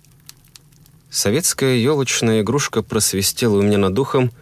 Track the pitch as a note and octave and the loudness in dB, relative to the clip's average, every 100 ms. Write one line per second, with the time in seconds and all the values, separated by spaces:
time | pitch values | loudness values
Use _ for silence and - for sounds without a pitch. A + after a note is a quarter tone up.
0 | _ - - - - - - _ - - | _ -20 -20 -20 -20 -20 -20 _ -20 -20
1 | _ - G#2 C3 - - C3+ B2+ B2 D3 | _ -4 -2 0 -2 -2 0 2 2 0
2 | B2+ - A#2 A2 G2+ C#3 - A2+ - A2 | -2 0 0 2 0 -2 -2 -4 -2 -2
3 | - F#2 G2 - A#2 G2+ G2+ G#2 F#2+ G2 | 0 0 -2 -2 0 2 2 2 2 0
4 | C3+ C#3 B2 - | 0 0 -2 -4